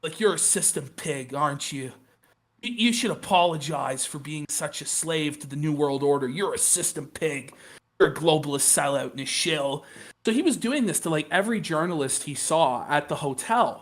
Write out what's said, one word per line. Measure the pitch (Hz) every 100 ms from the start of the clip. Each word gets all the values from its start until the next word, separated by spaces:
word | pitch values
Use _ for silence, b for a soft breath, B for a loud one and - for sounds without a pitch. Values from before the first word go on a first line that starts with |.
like, | 160 -
You're | 214
a | 165
system | - 190 160 165 135
pig, | - 170 139 123
aren't | 135 147 139 -
you? | 139 131 - b b b _ _ _
Y-, | 226
you | 233 233
should | 233 226
apologize | 151 - 185 175 160 143 147 135 135
for | - 151
being | 139 151 147
such | - 151 -
a |
slave | 135 - 160 160 151 147
to | 139
the |
New | 139 156
World | 147 147 139
Order. | 143 143 127
You're | 147 190
a | 120
system | - 180 165 160 139
pig. | - 160 139 123 B B B _ _
You're | -
a |
globalist | - 160 156 143 143 - -
sellout | 143 139 131
and | 127
a |
shill. | 139 - 175 156 139 135 B B B -
So | -
he | 220
was | 349 226
doing | 226 285
this | 220 147
to, | 170
like, | 156 147
every | 180 202 226
journalist | 156 156 170 165 135 -
he | -
saw | 135 - 160 151 120 -
at | 147 147
the |
hotel. | 151 147 131 - 226 170 -